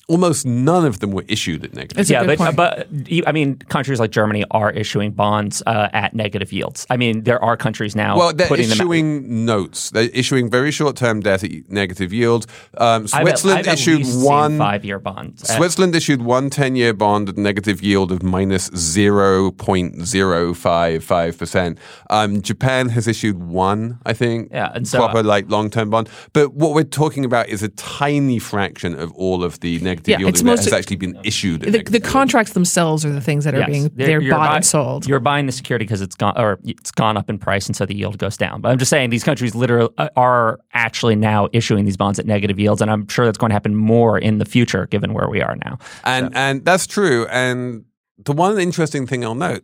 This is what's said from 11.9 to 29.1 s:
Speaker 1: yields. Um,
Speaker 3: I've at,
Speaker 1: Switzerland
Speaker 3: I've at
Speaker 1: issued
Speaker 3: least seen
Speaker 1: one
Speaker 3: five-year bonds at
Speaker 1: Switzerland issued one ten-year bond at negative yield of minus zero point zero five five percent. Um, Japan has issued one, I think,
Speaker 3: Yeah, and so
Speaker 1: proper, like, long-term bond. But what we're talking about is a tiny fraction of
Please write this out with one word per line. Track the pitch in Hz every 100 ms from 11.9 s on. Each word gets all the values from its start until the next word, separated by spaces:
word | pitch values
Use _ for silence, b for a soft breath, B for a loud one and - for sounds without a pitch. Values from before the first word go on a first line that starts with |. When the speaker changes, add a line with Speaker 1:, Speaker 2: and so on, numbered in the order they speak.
| 90 90
Speaker 1:
yields. | 110 117 117 - B B -
Um, | 117 113 107
Speaker 3:
I've | 143 170
at, | -
Speaker 1:
Switzerland | 190 185
Speaker 3:
I've | 180
at | 156
Speaker 1:
issued | 170 156
Speaker 3:
least | 127
seen | 127
Speaker 1:
one | 139 143 151 151
Speaker 3:
five-year | 104 101 101 98
bonds | 104 98 - - -
at | 113
Speaker 1:
Switzerland | 175 165 185 165
issued | 156 135
one | 117 127 139
ten-year | 143 135 127 117
bond | 101 104 104 101
at | 104
negative | 101 101 104 90
yield | 101 98 92
of | 92
minus | 92 90 98 95 - 90
zero | 82 87 101 101 98 95 98
point | - - 95 87 -
zero | 87 95 95 85 87
five | 87 95 85 85 82
five | - 90 85 85
percent. | 87 95 87 80 B B B
Um, | 107 107 101
Japan | 95 104 127 131 127
has | 117 113
issued | 113 110 90
one, | 87 90 95 107 113 120
I | -
think, | 113 120 117 -
Speaker 3:
Yeah, | 139 92
and | - 104
so | 127
Speaker 1:
proper, | 110 113
like, | 104 101 98
long-term | 107 107 117 107
bond. | 113 107 B B
But | 156 143
what | 139 160
we're | 151
talking | 156 - 151 143
about | 131 120 110
is | 104
a | 107
tiny | - - - 147 143 139 117
fraction | - 104 95 - 92 73
of | 85